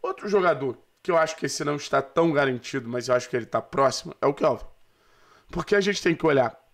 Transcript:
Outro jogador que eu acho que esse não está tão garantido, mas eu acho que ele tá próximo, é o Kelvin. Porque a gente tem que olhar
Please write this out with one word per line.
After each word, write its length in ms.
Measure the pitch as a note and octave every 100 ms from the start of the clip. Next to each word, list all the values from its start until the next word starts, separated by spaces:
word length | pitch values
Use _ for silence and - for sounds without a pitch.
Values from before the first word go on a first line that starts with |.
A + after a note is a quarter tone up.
Outro 260 | F#4+ F#4+ G#3
jogador 480 | G3+ F3+ C#3+ C3+ A#2 _ _
que 80 | -
eu 80 | E3+
acho 200 | D#3 -
que 100 | D3
esse 180 | -
não 120 | D3 D3
está 260 | - C#3
tão 300 | C3+ - E3
garantido, 560 | D3 C3+ B2 - C#3 A#2
mas 180 | B2 A#2+
eu 80 |
acho 160 | B2 -
que 60 | B2+
ele 100 | A2
tá 160 | -
próximo, 500 | - E3 C3+ - E2 -
é 60 | C3+
o 80 |
Kelvin. 300 | C#3+ D#3 A#2 - _ _ _ _ _ _ _ _
Porque 240 | F3 - G3+
a 40 |
gente 220 | G3 F#3+
tem 100 | F3+
que 140 | E3 D#3+
olhar 240 | C#3 A#2 - _